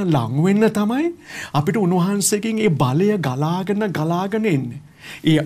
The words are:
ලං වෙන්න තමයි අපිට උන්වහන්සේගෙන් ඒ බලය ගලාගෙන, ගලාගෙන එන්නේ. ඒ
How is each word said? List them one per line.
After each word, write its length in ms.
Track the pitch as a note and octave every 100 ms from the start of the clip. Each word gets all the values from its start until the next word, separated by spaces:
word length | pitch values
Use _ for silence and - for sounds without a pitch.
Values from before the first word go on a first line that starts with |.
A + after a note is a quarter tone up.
ලං 320 | F#3 C#3+ A2+ C#3
වෙන්න 260 | F3+ G3+ A3
තමයි 360 | G#3+ G#3 B3+ E4+ - - - -
අපිට 280 | D3 D3+ A3
උන්වහන්සේගෙන් 800 | F3+ F3+ F#3 G3+ - G#3 A3+ A3
ඒ 100 | G#3+
බලය 480 | C#3+ B2+ C#3+ G#3 G#3
ගලාගෙන, 680 | C#3+ C3 D#3 F3+ F#3+ G3+ G#3+
ගලාගෙන 560 | D3 D#3+ F3 G3 A3 A3
එන්නේ. 360 | C#3 A#2+ B2 - - - -
ඒ 180 | - D3+